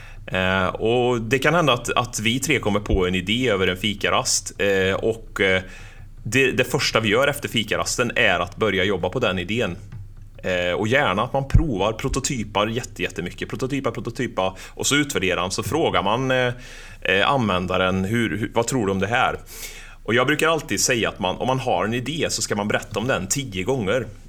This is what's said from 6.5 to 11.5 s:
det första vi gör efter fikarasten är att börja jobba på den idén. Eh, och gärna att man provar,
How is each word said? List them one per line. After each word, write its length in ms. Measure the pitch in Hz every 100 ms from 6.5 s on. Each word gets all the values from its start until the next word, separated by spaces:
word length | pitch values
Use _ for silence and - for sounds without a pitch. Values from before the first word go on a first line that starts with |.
det 120 | 110
första 360 | 123 143 - 113
vi 100 | 110
gör 180 | 113 143
efter 220 | 139 127
fikarasten 640 | 120 101 82 82 - 120 117
är 240 | 107 87
att 160 | 90 -
börja 260 | 110 95
jobba 260 | 98 92 90
på 100 | 131
den 200 | 110 92
idén. 360 | 87 113 101 87 - - - - - -
Eh, 300 | 95 90 90
och 140 | 82 107
gärna 360 | 135 123 95
att 100 | 123
man 140 | 135
provar, 460 | 135